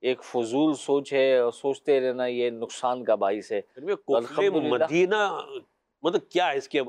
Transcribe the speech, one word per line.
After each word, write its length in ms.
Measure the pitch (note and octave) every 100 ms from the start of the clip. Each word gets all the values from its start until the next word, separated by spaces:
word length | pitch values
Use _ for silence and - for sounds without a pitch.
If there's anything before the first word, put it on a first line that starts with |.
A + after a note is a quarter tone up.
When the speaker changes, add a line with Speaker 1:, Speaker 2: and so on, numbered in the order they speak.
Speaker 1:
ایک 240 | B2 B2
فضول 500 | - B2 A2+ C3+ D#3
سوچ 380 | C3+ - C#3+ C3+
ہے 260 | C#3 C3+ B2+
اور 140 | A#2+
سوچتے 480 | - C#3 C3+ - C#3
رہنا 260 | B2+ B2+ B2
یہ 240 | A#2+ A#2+
نقصان 540 | A2+ A2+ - B2+ B2+
کا 100 | A2+
باعث 380 | G#2+ G2 G#2 F#2+
ہے۔ 80 | G#2 - C3
Speaker 2:
یعنی 180 | E3
کفل 220 | G3+ - A#2+
Speaker 1:
الحمدللہ۔ 680 | A#2+ - G3 D#3 D3+ B2
Speaker 2:
مدینہ 560 | D#3+ E3 F#3 G#3+ G3 D#3 C#3 C3+ - _ _ _
مطلب 260 | D#3+ F#3+ -
کیا 240 | F3 F3
ہے؟ 40 | C#3
اس 120 | -
کے 120 | D3